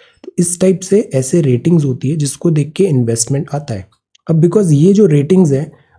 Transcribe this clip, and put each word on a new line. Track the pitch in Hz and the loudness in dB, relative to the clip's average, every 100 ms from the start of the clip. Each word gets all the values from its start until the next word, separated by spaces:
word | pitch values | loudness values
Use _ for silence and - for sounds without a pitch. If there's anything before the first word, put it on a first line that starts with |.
| _ _ | _ _
तो | - - | -10 -4
इस | 170 - | -4 0
टाइप | 190 180 | 0 0
से | - 196 - | 0 -2 0
ऐसे | 135 131 175 | -4 -2 0
रेटिंग्स | 147 120 165 170 | 0 0 2 0
होती | 143 123 127 | 0 -4 -4
है | 156 | -4
जिसको | 143 - 175 | -4 -4 -2
देख | 151 147 - | 0 -2 -2
के | |
इन्वेस्टमेंट | 190 135 117 117 - 139 156 | 0 0 0 -2 -4 -4 -6
आता | 143 151 | -8 -8
है। | 107 90 _ _ _ - | -10 -12 _ _ _ -4
अब | 160 | 0
because | 170 214 196 | 2 2 2
ये | 143 170 | 4 4
जो | 202 202 | 4 4
रेटिंग्स | 147 143 185 175 | 2 2 2 2
हैं | 135 160 - _ | 0 -4 -12 _